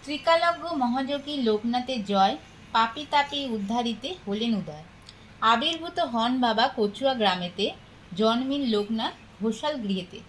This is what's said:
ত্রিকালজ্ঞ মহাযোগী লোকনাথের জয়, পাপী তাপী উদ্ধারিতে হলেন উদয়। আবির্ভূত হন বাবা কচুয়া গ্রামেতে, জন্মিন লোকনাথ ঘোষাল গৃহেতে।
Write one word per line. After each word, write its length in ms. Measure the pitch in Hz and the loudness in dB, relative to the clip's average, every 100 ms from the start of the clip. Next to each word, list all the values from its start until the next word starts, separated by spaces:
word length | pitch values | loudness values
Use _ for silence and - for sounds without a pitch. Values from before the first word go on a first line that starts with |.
ত্রিকালজ্ঞ 720 | 277 294 - 330 339 339 330 | -8 -2 4 4 4 0 -4
মহাযোগী 640 | 311 240 254 269 285 285 294 | 0 0 0 -2 -4 -4 0
লোকনাথের 680 | 226 214 233 247 247 254 | 2 2 2 -2 -2 -4
জয়, 320 | 202 202 196 294 - - - | 0 4 4 2 -10 -20 -2
পাপী 340 | 226 226 294 294 | 2 2 -2 0
তাপী 340 | 294 277 285 | 2 2 -4
উদ্ধারিতে 720 | 269 220 196 233 233 220 277 370 - | -4 -4 -2 -2 -2 -4 -8 -10 -6
হলেন 280 | 208 233 | -2 0
উদয়। 280 | 208 156 151 160 - - - - - | 0 -4 -12 -18 -20 -20 -20 -20 -2
আবির্ভূত 580 | 220 233 302 330 339 349 | 2 2 2 -4 -6 -2
হন 420 | 302 233 233 254 | -2 0 0 2
বাবা 280 | 247 214 269 262 | 2 4 2 2
কচুয়া 360 | 202 - 269 | -2 0 -2
গ্রামেতে, 580 | 254 208 180 175 185 226 - - - - | 2 2 0 -4 -4 -4 -4 -20 -20 -12
জন্মিন 540 | 175 220 233 262 285 254 | 0 2 2 0 -2 0
লোকনাথ 760 | 208 208 220 269 - - - | 0 0 -2 -4 -8 -20 -4
ঘোষাল 320 | 220 220 302 | -4 -2 -2
গৃহেতে। 440 | 294 208 190 175 220 | -2 -2 -4 -4 -16